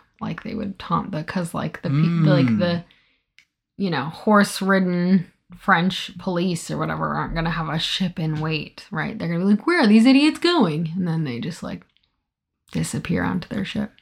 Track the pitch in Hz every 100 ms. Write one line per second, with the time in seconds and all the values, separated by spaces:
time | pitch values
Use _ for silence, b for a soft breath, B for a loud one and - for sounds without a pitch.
0 | _ - 214 165 - - 202 196 - 170
1 | - 160 160 190 170 - 156 - 143 143
2 | 165 165 151 143 127 110 175 170 - _
3 | _ _ _ _ _ _ _ - 196 147
4 | 143 - - 208 202 - 190 190 185 180
5 | 180 190 170 _ _ - - 175 185 185
6 | - 175 190 175 185 165 - 151 156 156
7 | 156 147 151 165 165 165 156 160 - -
8 | 185 180 160 151 156 156 - - - 160
9 | 147 143 165 170 196 208 - 349 214 220
10 | 240 269 302 302 339 349 180 151 165 180
11 | 175 160 147 117 165 165 - - _ _
12 | _ _ _ _ _ _ _ - 160 -
13 | - 175 165 185 - 202 196 214 208 _